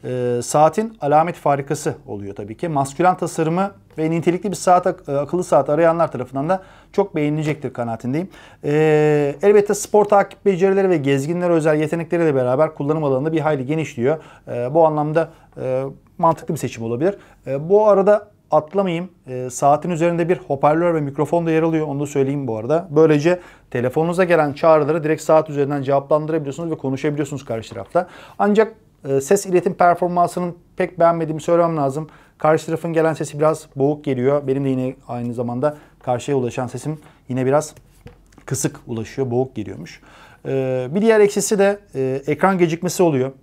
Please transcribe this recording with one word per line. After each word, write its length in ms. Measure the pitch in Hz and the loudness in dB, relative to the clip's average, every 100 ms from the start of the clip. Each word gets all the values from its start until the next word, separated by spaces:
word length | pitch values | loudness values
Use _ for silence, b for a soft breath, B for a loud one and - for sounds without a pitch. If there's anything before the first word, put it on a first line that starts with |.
e, 360 | 127 127 123 120 | -6 -4 -2 -2
saatin 540 | 120 147 156 156 220 - | 0 4 4 2 -6 -4
alamet 340 | 143 147 165 - | 2 2 2 -2
farikası 600 | 156 139 139 147 - 120 - | -2 -2 -2 -6 -6 -8 -12
oluyor 280 | 104 101 98 | -12 -12 -12
tabii 220 | 104 110 | -12 -8
ki. 100 | 170 | -4
Maskülen 500 | 147 135 - 180 180 | -2 -2 2 2 2
tasarımı 540 | 170 - 160 170 196 196 _ - | -2 -2 -2 0 -4 -6 _ -4
ve 140 | 160 | -2
nitelikli 400 | 165 165 175 214 | 0 0 -2 -4
bir 40 | 180 | -4
saat 320 | - 180 180 | 2 4 2
ak-, 220 | 175 - | -4 -6
e, 80 | 139 | -6
akıllı 260 | 143 175 | -2 -4
saat 260 | 180 160 139 | 2 2 2
arayanlar 420 | 147 170 165 160 | 2 2 2 -2
tarafından 380 | 123 123 135 147 | -2 -8 -6 -4
da 120 | 185 B B B | -4 B B B
çok 240 | - 196 160 | -2 -2 0
beğenilecektir 580 | 147 151 156 151 135 | -2 -2 -4 -4 -8
kanaatindeyim. 560 | - 120 113 123 139 190 B B B | -8 -8 -6 -6 -6 -6 B B B
E, 720 | - 151 156 151 151 151 143 143 | -2 2 4 4 4 2 0 0
elbette 320 | 202 208 202 | 4 4 4
spor 320 | 202 - 208 208 | -2 0 2 4
takip 400 | 202 196 - 202 | 4 2 -2 -2
becerileri 440 | 185 190 196 190 | 2 2 2 2
ve 80 | 175 | 2
gezginlere 560 | 139 139 139 175 180 | 2 0 0 -2 2
özel 260 | 170 156 151 | 2 2 2
yetenekleriyle 560 | 156 170 165 170 165 135 | 0 -2 -2 0 2 2
beraber 400 | 123 131 156 156 | 2 2 0 0
kullanım 280 | 143 156 | -2 -2
alanında 280 | 147 131 151 | 0 0 0
bir 80 | 160 | -2
hayli 260 | 151 151 127 | -2 -2 -2
genişliyor. 520 | 156 147 - 120 156 B B - | -4 -4 -2 -2 -2 B B -12
E, 260 | 120 123 | -8 -2
bu 120 | 151 160 | 2 2
anlamda, 440 | 151 147 156 160 B B - | 2 0 -2 -2 B B -10
e, 220 | 127 127 135 - _ _ | -6 -4 -6 -12 _ _
mantıklı 360 | 165 156 - | 0 0 -4
bir 60 | 156 | -6
seçim 240 | 131 - | -6 -6
olabilir. 320 | 113 120 170 196 B B - | -6 -2 -2 -2 B B -8
E, 220 | 139 160 | -6 0
bu 180 | 202 214 | 2 6
arada 400 | 196 190 208 208 _ _ | 4 4 2 0 _ _
atlamayayım. 580 | 156 151 190 190 170 185 _ - | 0 0 -2 -2 -2 -6 _ -12
E, 220 | 127 127 | -10 -8
saatin 400 | - 143 147 170 | 0 2 2 0
üzerinde 400 | 170 170 170 170 | 0 0 0 0
bir 80 | 131 | -2
hoparlör 580 | - 135 147 160 175 165 | -2 0 2 2 0 0
ve 60 | |
mikrofon 440 | 143 139 143 170 165 | -4 -4 -2 0 0
da 60 | |
yer 120 | 160 | 0
alıyor. 240 | 165 160 156 | 0 -2 -4
Onu 120 | 139 | -6
da 60 | 147 | -4
söyleyeyim 420 | 143 135 143 135 | -2 -2 -2 -4
bu 100 | 110 | -6
arada. 300 | 113 156 180 | -2 -2 0
Böylece 500 | 147 160 151 151 180 B B B | 2 4 4 2 0 B B B
telefonunuza 520 | 127 120 139 160 175 | -4 -2 0 -2 0
gelen 300 | 185 170 151 | 2 4 2
çağrıları 500 | 139 170 156 143 165 | 0 4 4 4 0
direkt 180 | 151 156 | 0 -2
saat 280 | - 160 156 | 4 2 2
üzerinden 320 | 143 139 143 | -2 -2 -2
cevaplandırabiliyorsunuz 880 | 131 139 139 151 151 160 139 135 170 | 0 -2 0 -2 0 -4 -4 -8 -6
ve 60 | 156 | -6
konuşabiliyorsunuz 680 | 135 131 151 147 151 143 - | -4 -4 -4 -4 -6 -8 -8
karşı 280 | 113 - | -10 -8
tarafta. 340 | 113 - 170 185 B B B | -14 -4 -4 -4 B B B
Ancak, 340 | 202 208 220 - _ _ 139 | 2 4 2 0 _ _ -2
e, 120 | 135 | -2
ses 240 | 135 202 196 | 2 0 2
iletim 280 | 180 175 | 0 0
performansının 840 | - 180 175 180 175 175 - 175 - _ - | 2 2 4 0 0 0 0 -6 -8 _ -6
pek 220 | 180 170 | -6 2
beğenmediğimi 420 | 165 170 160 156 | 2 2 -2 -4
söylemem 360 | 147 170 170 160 | 0 2 2 0
lazım. 320 | 139 135 160 b b b | -2 -4 -10 b b b
Karşı 280 | 156 160 156 | 0 2 0
tarafın 280 | 160 170 | -6 -2
gelen 200 | 165 160 | 0 0
sesi 260 | 156 151 147 | 0 -6 0
biraz 280 | 151 151 - 135 | 0 0 -8 -2
boğuk 280 | 135 147 | 0 0
geliyor. 440 | 143 131 127 143 139 | -4 0 2 0 0
Benim 180 | 135 139 | -2 -2
de 40 | |
yine 260 | 131 127 135 - | -2 -4 -8 -12
aynı 260 | 123 120 | -8 -6
zamanda 440 | 120 117 120 147 147 B B | -6 -6 0 0 0 B B
karşıya 340 | - 123 - 143 | -4 -4 0 -2
ulaşan 300 | 120 113 123 | -2 -4 -6
sesim 320 | 127 143 151 b b _ | -6 -8 -10 b b _
yine 160 | 127 127 | -2 2
biraz 300 | 139 156 - _ _ - - _ - - | 2 0 -12 _ _ -20 -20 _ -20 -8
kısık 340 | 127 147 - - | -4 -4 -6 -12
ulaşıyor, 440 | 113 107 - 131 | -10 -8 -6 -2
boğuk 240 | 120 131 - | -2 -2 -6
geliyormuş. 460 | - - 165 - B B B B 139 | -10 -12 -16 -18 B B B B -6
E, 420 | 135 131 131 127 | -4 -2 -4 -4
bir 100 | 165 | 0
diğer 180 | 226 220 | 2 4
eksisi 400 | 208 202 196 208 | 4 2 -2 2
de, 200 | 196 202 _ 135 | 2 0 _ -6
e, 260 | 131 131 135 | -4 -4 -4
ekran 300 | 151 185 190 | 0 2 2
gecikmesi 460 | 170 165 180 - | 0 0 -6 0
oluyor. 280 | 175 139 131 135 | 2 2 -2 -6